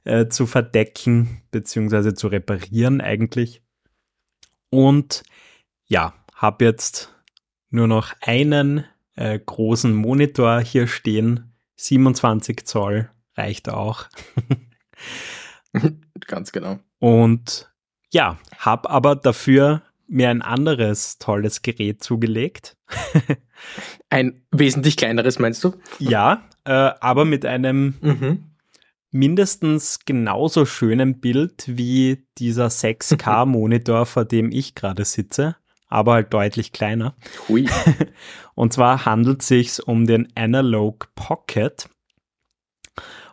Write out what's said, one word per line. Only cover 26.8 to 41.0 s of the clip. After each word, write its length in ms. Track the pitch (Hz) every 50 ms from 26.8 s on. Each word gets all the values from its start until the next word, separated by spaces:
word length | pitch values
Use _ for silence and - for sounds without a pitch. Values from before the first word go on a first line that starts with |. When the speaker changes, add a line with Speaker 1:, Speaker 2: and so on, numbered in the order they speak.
| 135 131 - - - 127 123 139 156
Speaker 1:
mit 200 | 160 147 139 135
einem 480 | 123 123 127 131 131 131 139 139 139 135 -
Speaker 2:
Mhm. 440 | - 151 139 113 131 135 170 196 - - _ _ _ _ _ _ _ _ _ _ _ _
Speaker 1:
mindestens 880 | - 131 135 143 170 196 196 185 - - - 156 156 151 - - - - _
genauso 600 | - 135 123 113 104 95 98 147 160 - 165 143
schönen 540 | - - - 123 110 113 127 131 131 131 -
Bild 440 | - 123 123 135 156 175 - - -
wie 600 | 131 123 123 120 120 127 131 131 131 135 135 _ _ _ -
dieser 320 | 120 120 113 123 120 117
Speaker 2:
<laughs> 0 |
Speaker 1:
sechs 460 | - - - 113 113 - - - 156 147
K 260 | - 113 107 113 127
Monitor, 600 | 135 127 113 110 110 117 120 120 120 113 113 120
vor 180 | - - 123 110
dem 280 | - 117 113 110 117 -
ich 220 | 131 135 - -
gerade 300 | - - 98 92 98 101
sitze, 520 | - - - 104 - - - 143 156 165 - _ _ _ _ _ _
aber 240 | - 110 107 117 120
halt 180 | 113 110 - -
deutlich 380 | 107 101 104 - 113 107 - -
kleiner. 440 | - 107 104 110 113 113 131 - _ - - - - - -
Speaker 2:
Hui. 180 | 110 117 139 - - 76 - 170 - - 156 -
Speaker 1:
<laughs> 440 | - _ - - - - - - _
Und 180 | - 120 113 -
zwar 320 | 131 123 120 127 135 -
handelt 380 | 117 107 113 117 127 135 135 -
sich's 380 | - 135 123 120 - - -
um 260 | - - 117 113 117
den 220 | 113 113 113 120 - _
Analog 720 | 117 113 113 120 135 135 123 113 107 104 107 107 -